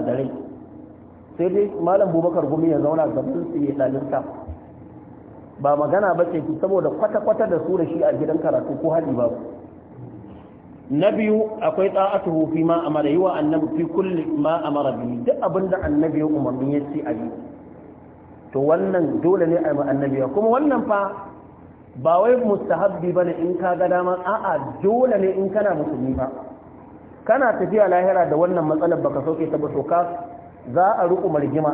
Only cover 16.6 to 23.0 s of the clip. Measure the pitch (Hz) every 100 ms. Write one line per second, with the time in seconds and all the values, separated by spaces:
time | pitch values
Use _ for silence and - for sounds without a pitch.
16.6 | 135 147 139 151 123 113 120 - - -
17.6 | - - - - - - - - - 135
18.6 | 143 170 190 185 151 - 170 190 160 170
19.6 | 311 208 139 139 139 135 127 202 220 254
20.6 | 302 247 214 202 196 - - - - -
21.6 | - - - 127 151 175 220 247 226 196
22.6 | - 165 196 175